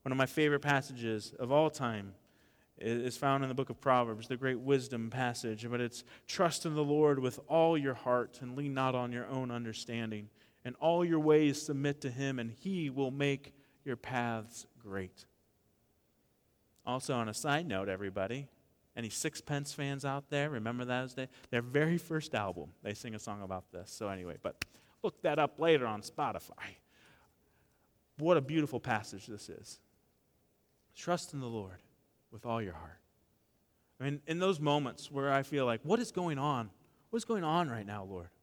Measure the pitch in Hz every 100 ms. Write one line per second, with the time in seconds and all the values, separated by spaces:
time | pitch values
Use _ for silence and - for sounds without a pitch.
0 | 135 131 131 - 151 143 143 139 131 127
1 | 117 110 - - 123 143 156 151 123 107
2 | 98 95 _ _ _ _ _ - 113 120
3 | 123 117 139 139 135 127 127 120 139 123
4 | 117 110 113 127 131 123 131 139 123 123
5 | 113 123 123 120 117 107 117 120 120 -
6 | - - - - 170 - 170 151 143 147
7 | 151 139 127 123 - 160 165 165 135 120
8 | 123 123 120 - 123 127 143 135 131 127
9 | 123 123 107 131 127 120 117 110 - 117
10 | 113 107 104 _ _ _ 127 123 160 170
11 | 175 165 151 156 151 139 - 139 143 143
12 | 135 120 139 131 117 110 190 185 147 131
13 | 135 139 143 139 - - _ _ 143 120
14 | - 131 120 113 104 - - - 104 98
15 | 92 - - _ _ _ _ _ _ _
16 | _ _ _ _ _ _ _ _ - 127
17 | - 127 110 107 151 147 170 95 98 92
18 | 101 98 95 127 139 _ _ _ _ -
19 | 113 - 156 - - 143 143 - 139 139
20 | 139 139 139 143 147 131 110 123 123 123
21 | 127 127 131 - - 120 123 143 156 170
22 | - 160 - 113 101 85 73 - 104 104
23 | 123 110 - 104 98 92 - 90 92 -
24 | 101 95 87 - - - - - _ _
25 | 226 - 180 151 143 - 165 151 120 107
26 | - - 139 98 - - - - _ _
27 | - - _ _ _ _ _ _ _ _
28 | _ - 156 170 135 160 147 123 127 110
29 | 104 98 107 104 - - 110 - _ _
30 | _ _ _ _ _ _ _ _ _ -
31 | - 170 - 143 123 113 95 90 _ _
32 | _ _ _ 110 120 117 101 82 80 -
33 | _ _ _ _ _ _ _ _ _ _
34 | 135 143 147 165 190 160 151 147 135 -
35 | - 139 139 139 135 143 127 113 151 226
36 | 226 - 175 143 147 131 107 - _ _
37 | _ 233 226 220 160 165 165 117 101 104
38 | 95 95 85 _